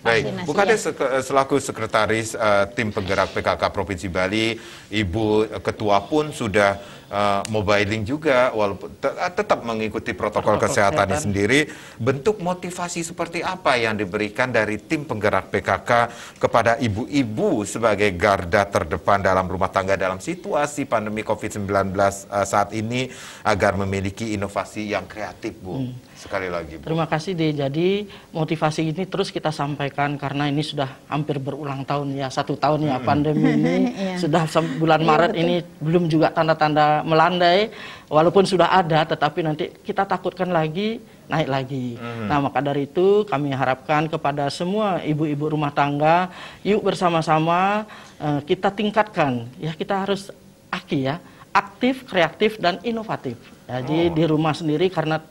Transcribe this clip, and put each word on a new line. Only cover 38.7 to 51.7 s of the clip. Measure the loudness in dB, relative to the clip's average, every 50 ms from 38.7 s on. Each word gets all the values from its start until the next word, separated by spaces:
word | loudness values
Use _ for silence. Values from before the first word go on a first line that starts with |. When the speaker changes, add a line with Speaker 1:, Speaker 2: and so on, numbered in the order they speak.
| 6 4 4 4 2 2 2
Speaker 3:
tetapi | 2 0 0 0 -2 0 0
nanti | -2 -2 -2 -2 -4 -8 -8 -14
kita | -10 -8 -4 -4 -2
takutkan | -2 -2 -2 -2 -6 -4 -4 -4 0 0
lagi, | 0 0 0 -2 -4 -4 -4 -4 -6 -10 -18 -20 -20 -10
naik | -4 -2 -2 0 0
lagi. | -2 -2 -2 -4 -6 -6 -6 -6 -8
Speaker 1:
Mhm. | -8 -10 -10 -8 -6 -4 0
Speaker 3:
Nah, | 0 0
maka | 0 0 -2 -2
dari | -2 0 -2 -2 -4
itu | -4 0 2 4 4 4 4 2
kami | 0 -2 -2 -2 -2
harapkan | -2 0 0 0 0 -2 -2 0 0 0 0
kepada | 0 -4 -2 -2 -2 -2 0 -2 -4 -2
semua | -4 -4 -2 -2 0 0 0 -2 -2
ibu-ibu | -2 -2 -2 0 0 -2 -2 -2 -2 -2
rumah | -2 -2 -2 -2 0
tangga, | 0 0 2 2 2 4 4 4 4 2 0 -6 -12 -16 -18 -18 -8
yuk | -2 0 0 2 2
bersama-sama, | 0 0 2 2 2 2 2 2 4 2 2 4 2 2 2 2 2 0 -2 -4 -6 -14 -20 -20 -20 -16 -6
eh, | -4 -2 -2 -2 0
kita | 0 -2 0 0 -2
tingkatkan. | -2 0 -4 0 2 2 0 0 2 0 0 2 0 -2 -4 -8 -12
Ya, | -8 -8 -8 -6
kita | -6 -6 -4 -4 -4 -2
harus | -2 -4 -4 -4 -12 -18 -20 -20 -20 -20 _ -12 -10
aki | -10 -10 -6 -4 -2 -2 0 0
ya, | -2 -4 -8 -16 -20 -20 -20 0
aktif, | 0 0 0 0